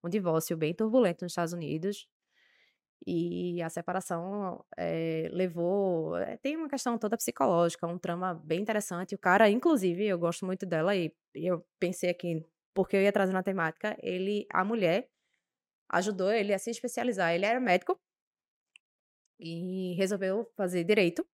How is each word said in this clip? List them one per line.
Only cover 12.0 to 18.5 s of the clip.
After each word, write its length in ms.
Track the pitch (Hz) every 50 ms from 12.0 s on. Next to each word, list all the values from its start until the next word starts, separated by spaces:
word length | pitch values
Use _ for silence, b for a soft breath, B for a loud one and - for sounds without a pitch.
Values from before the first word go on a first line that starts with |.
| - 180
aqui, 340 | 175 - - 175 165 160 160 _ _ _ _ _ _
porque 200 | 196 190 - -
eu 60 | 196
ia 100 | 190 202
trazer 220 | 202 208 196 185 185
na 80 | 185
temática, 560 | 180 202 190 190 165 160 - _ - 214 - - -
ele, 420 | 190 180 180 185 196 208 208 - - -
a 100 | 185 185
mulher 460 | 202 233 226 185 165 170 214 262 _ _ _ _ _ _ _ _ _ _ _ _ _ _ _ _ _
ajudou 420 | - - 190 214 202 185 185 196
ele 220 | 220 226 202 202 202
a 60 | 190
se 100 | - 233
especializar. 640 | 233 - - 240 - 240 240 247 220 190 180 165 170
Ele 100 | 175 196
era 140 | 208 233 254
médico 400 | 262 220 180 190 - - 381 _ _ _ _ _ _ _ _ _ _ _